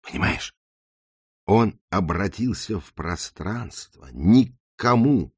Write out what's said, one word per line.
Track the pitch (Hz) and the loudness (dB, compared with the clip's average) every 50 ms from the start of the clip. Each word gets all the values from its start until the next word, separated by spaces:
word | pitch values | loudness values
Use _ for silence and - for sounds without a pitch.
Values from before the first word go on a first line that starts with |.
Понимаешь, | _ - - - - - - - - - _ _ _ _ _ _ _ _ _ _ _ _ _ _ _ _ _ _ _ | _ -10 -4 -2 0 0 -2 -2 -6 -12 _ _ _ _ _ _ _ _ _ _ _ _ _ _ _ _ _ _ _
он | - 101 113 117 107 - _ _ _ | 2 2 4 4 2 -2 _ _ _
обратился | - 98 92 78 80 87 101 95 - - 120 127 104 - - - 110 90 | -2 -2 0 0 -2 -2 -2 -4 -4 -4 -4 -4 -4 -6 -6 -6 -6 -6
в | - - _ | -6 -10 _
пространство, | - 80 85 87 - - - _ - 76 90 113 120 120 - - - - _ _ - - 67 | -8 -6 -6 -6 -6 -8 -12 _ -10 -8 -8 -6 -8 -10 -12 -14 -16 -18 _ _ -20 -20 -16
ни | 60 64 71 90 113 131 123 | -10 0 4 6 6 6 6
к | - - _ _ _ _ | 4 -4 _ _ _ _
кому | - - 120 123 120 113 143 143 107 80 - _ | -2 2 2 4 4 4 4 4 2 0 -4 _